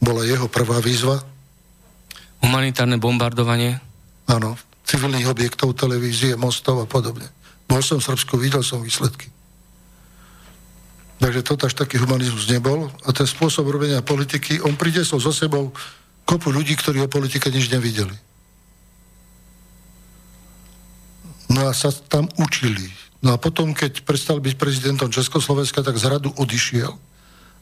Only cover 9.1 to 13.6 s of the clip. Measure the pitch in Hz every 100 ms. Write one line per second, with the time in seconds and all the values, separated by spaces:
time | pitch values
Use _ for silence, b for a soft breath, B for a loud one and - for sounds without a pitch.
9.1 | - - - - - - - - B B
10.1 | B B B B B - - - - -
11.1 | - 127 123 - 147 131 - 135 127 127
12.1 | 131 127 113 101 120 131 151 143 - -
13.1 | 131 135 - 160 -